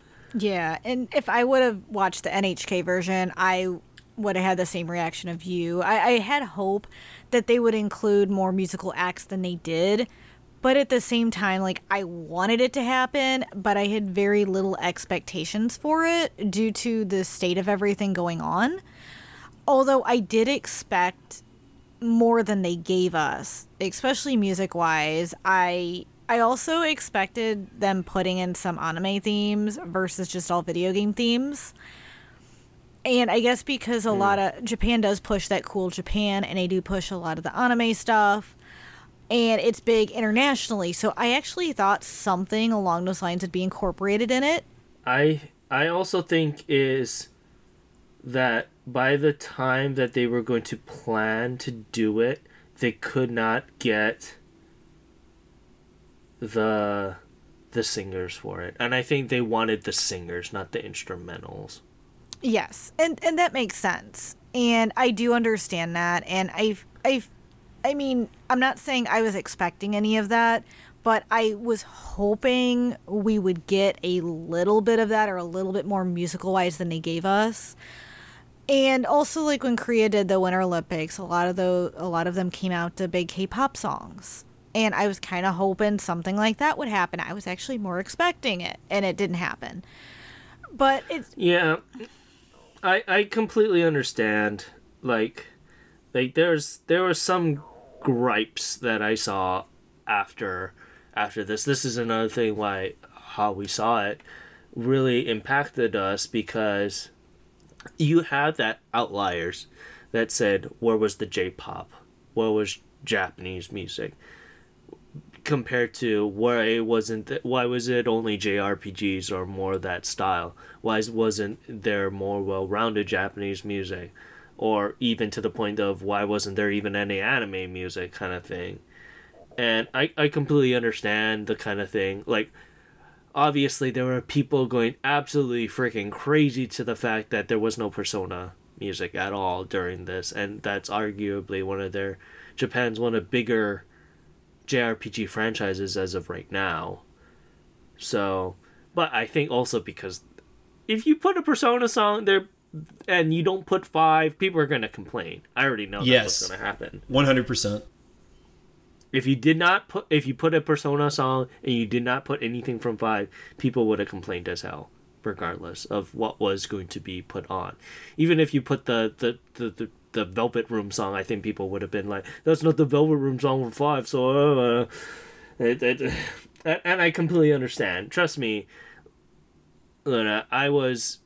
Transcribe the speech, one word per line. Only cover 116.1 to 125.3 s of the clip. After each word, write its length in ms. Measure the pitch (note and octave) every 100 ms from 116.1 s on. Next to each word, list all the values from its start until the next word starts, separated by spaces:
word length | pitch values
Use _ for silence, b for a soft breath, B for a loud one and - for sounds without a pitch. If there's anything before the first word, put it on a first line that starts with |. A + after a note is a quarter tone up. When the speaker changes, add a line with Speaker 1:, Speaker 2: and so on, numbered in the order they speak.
| G#2 G#2
Speaker 2:
why 360 | G2 A#2+ A#2+
it 220 | A2 A#2 A2+
wasn't 420 | A2+ G#2+ A2 G#2
th-, 160 | C3+
why 200 | B2 B2+ A#2+
was 220 | B2 A#2+
it 180 | B2 A#2
only 300 | A2+ A2+ G#2
J 220 | G#2 G2+
R 180 | G2+ F#2+
P 160 | G2+
Gs 400 | F2+ G2+ F#2+ F2+
or 140 | F#2 F#2
more 280 | F#2+ F#2+
of 100 | F#2+
that 220 | F#2 F2 -
style? 480 | - F#2+ F2 F2 - B B
Why 160 | A2+ A2
is, 120 | A2
wasn't 500 | A2+ A2+ G2+ G2+ A2+ -
there 420 | A2+ G#2+ G2+ G2
more 300 | G2 G2 G2+
well-rounded 640 | G2 F#2+ F#2+ G#2 A2+ G#2 F#2+
Japanese 560 | G#2 G2 G2+ G2+ F#2+
music? 480 | G#2 G2+ F#2 F2+ F2 B B B B -
Or 380 | A2 G#2+ G2+ -
even 300 | A#2+ A2+ G#2+